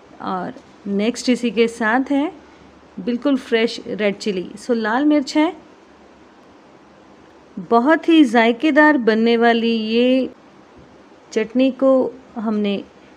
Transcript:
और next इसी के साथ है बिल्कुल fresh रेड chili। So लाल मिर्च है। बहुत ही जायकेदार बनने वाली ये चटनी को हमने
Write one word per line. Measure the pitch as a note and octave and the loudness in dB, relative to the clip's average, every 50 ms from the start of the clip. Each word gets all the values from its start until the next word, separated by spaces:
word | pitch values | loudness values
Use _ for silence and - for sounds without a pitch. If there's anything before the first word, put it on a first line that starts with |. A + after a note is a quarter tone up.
| - - - - | -20 -20 -20 -14
और | - G3 F#3+ F3+ F3 - - - - - - - - | -10 -8 -8 -8 -8 -10 -12 -16 -20 -20 -20 -14 -8
next | G3+ G3+ G3 G#3 A#3 A#3+ - - B3+ | -6 -4 -2 -2 -2 -4 -2 -2 -2
इसी | B3 A#3+ B3 A#3 | 0 0 -2 -2
के | F#3 A3+ A3+ | 0 0 0
साथ | A3+ A3+ - A3+ G#3+ A#3 C4+ C4 C4+ | 0 -2 -2 -2 0 0 0 0 0
है | C#4+ C#4 D4 F#4 - - - - - - - - - - - - - G3+ | -2 -2 -2 -4 -6 -12 -20 -20 -20 -20 -20 -20 -20 -20 -20 -20 -18 -8
बिल्कुल | F3+ B3 A#3+ A#3+ - C#4+ C4+ | -6 -6 -4 -2 0 0 0
fresh | - - - A#3 A3 A3+ A3+ - - - | -2 -2 -2 0 0 0 -2 -4 -8 -10
रेड | - G3 F#3 G#3+ G3+ G3 | -10 -6 -2 -2 -2 -2
chili। | - - A3 F#3 F3+ F3 - - - | -4 -6 -6 -6 -6 -8 -10 -14 -12
So | - - A#3 | -6 -4 -4
लाल | A3+ A3 G#3+ A3+ C4 D4 | -2 -2 -2 -2 0 2
मिर्च | D4+ D4+ D4 C4 - - | 2 2 2 0 -2 0
है। | D4+ D#4 F4+ F#4 - - - - - - - - _ - - - - - - _ - - - - - - - - - - - - - - - - - - - - - - - - G3+ E3+ - | 0 0 0 -2 -8 -16 -20 -20 -20 -20 -20 -20 _ -20 -20 -20 -20 -20 -20 _ -20 -20 -20 -20 -20 -20 -20 -20 -20 -20 -20 -20 -20 -20 -20 -20 -20 -20 -20 -20 -20 -20 -18 -16 -16 -4 0
बहुत | A#3 A#3 B3 D4+ E4 D#4 - E4+ | 0 2 4 2 2 2 2 4
ही | E4 D#4+ D4 | 6 6 6
जायकेदार | A3 A3 A#3 A3+ A#3 A#3 A#3 D#4 D#4 C4 D4+ D4+ D4+ D4 C4 | 6 4 2 2 2 0 0 -2 2 4 4 4 4 4 2
बनने | A3 A3+ G#3+ A3 A3+ A#3 A#3 | 2 0 2 2 2 2 2
वाली | A3+ A#3 A#3 A#3 A#3 A3+ A#3 A3+ | 2 2 2 2 2 0 -2 -2
ये | A3 G#3+ A3 A3+ A#3+ B3 B3+ B3+ C4 B3 B3 - - - - - - - - - - - - - - - - - - _ - | -2 -2 -2 0 2 2 2 2 2 0 -4 -8 -16 -20 -20 -20 -20 -20 -20 -20 -20 -20 -20 -20 -20 -20 -20 -20 -20 _ -8
चटनी | - A3 G#3+ - - B3+ C4 C4+ C4 | -6 -6 -6 -2 0 0 0 0 0
को | - C4+ C4+ C4 C4 - - - - - - - | 0 2 2 4 2 0 -2 -6 -12 -20 -16 -12
हमने | A#3 G#3 A3+ G#3+ G#3 G#3 G3+ G3 G3 - - - - - - - | -8 -6 -4 -4 -2 -2 -4 -4 -6 -8 -14 -20 -20 -20 -20 -20